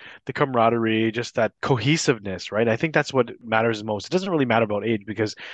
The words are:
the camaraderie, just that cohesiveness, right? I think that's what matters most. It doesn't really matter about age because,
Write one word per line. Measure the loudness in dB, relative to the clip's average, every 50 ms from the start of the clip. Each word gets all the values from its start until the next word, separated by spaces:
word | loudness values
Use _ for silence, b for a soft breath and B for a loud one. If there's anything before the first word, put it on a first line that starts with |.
| B B B B B
the | -10 0
camaraderie, | 0 0 2 4 4 4 4 4 4 2 2 2 2 2 2
just | 0 -2 -6 -4 -2
that | 0 0 0 -2 _
cohesiveness, | -2 0 0 0 2 2 2 2 2 0 0 0 -2 -8 -8 -8 -8 -4
right? | 0 0 2 2
I | 2
think | 0 -2 0 0
that's | 0 -2 0 0
what | 0 0 0 -4 -14
matters | -8 -2 0 2 2 2 0 -2 -4
most. | -4 -4 -6 -4 -2
It |
doesn't | -4 -2 -2 0
really | 0 0 2
matter | 2 4 2 2
about | 2 0 -4 -2
age | -2 -2 -2 -4
because, | -6 -4 -4 -4 -4 -4 B B B